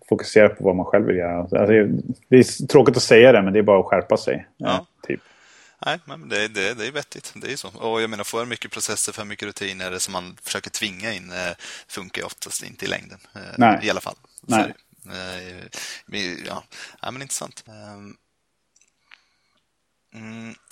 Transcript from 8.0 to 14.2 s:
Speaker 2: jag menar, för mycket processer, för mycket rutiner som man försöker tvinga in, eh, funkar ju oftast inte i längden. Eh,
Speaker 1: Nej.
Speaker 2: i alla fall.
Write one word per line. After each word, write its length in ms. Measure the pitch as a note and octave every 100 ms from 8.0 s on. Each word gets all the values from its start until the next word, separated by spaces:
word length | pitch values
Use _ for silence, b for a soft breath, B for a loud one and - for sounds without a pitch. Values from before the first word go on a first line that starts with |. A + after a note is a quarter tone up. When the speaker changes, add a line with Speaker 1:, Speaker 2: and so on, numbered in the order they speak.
Speaker 2:
jag 80 | A2
menar, 140 | G#2+
för 220 | G2+ A#2 A#2+
mycket 260 | A2+ A2
processer, 400 | A2+ - G#2+ -
för 120 | G#2 G#2
mycket 200 | G#2 G#2
rutiner 500 | - G2 F#2+ F#2 F#2
som 120 | F#2+
man 100 | F#2 F2+ -
försöker 260 | - G2+ -
tvinga 440 | - G#2+ F#2 A2
in, 160 | G2+ F2+
eh, 260 | F2+ F2+ E2+ B B B
funkar 340 | - F#2 -
ju 40 | F#2
oftast 380 | - G2 - G2
inte 200 | F#2+ G2
i 20 |
längden. 300 | F#2+ F#2 F#2+ _ G#2
Eh, 60 | F#2+ -
Speaker 1:
Nej. 220 | A#2+ G2+
Speaker 2:
i 60 | G#2+
alla 100 | F#2
fall. 120 | - -